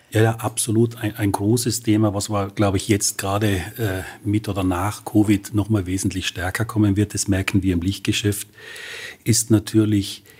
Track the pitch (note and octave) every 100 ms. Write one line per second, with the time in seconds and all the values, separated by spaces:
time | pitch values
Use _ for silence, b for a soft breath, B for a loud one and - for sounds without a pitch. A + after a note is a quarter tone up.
0 | b G#2 A2+ A#2 A2+ - - A2 A#2 A2+
1 | G#2 - G2+ F#2+ G2+ A#2+ A#2+ A2 - G#2+
2 | A2 G2 - G#2 F#2+ - G2+ F#2+ - G2+
3 | - - F#2+ G2 G#2+ F#2+ E2 - A2 F#2
4 | F2 B G2+ G#2+ G#2+ G2 F#2+ F2 G2 -
5 | - G#2+ G#2 G2+ - G#2+ G2+ G#2+ F2+ F#2+
6 | G2+ F2+ - - F2+ - A#2 G#2+ G#2 G2
7 | G#2 G2+ - F#2+ F#2+ G#2 F#2 F2 F2+ G2
8 | - G#2 G2+ G2+ - B B B B B
9 | B B - G#2+ - A2 - A2 G#2+ G2+
10 | G2 - - b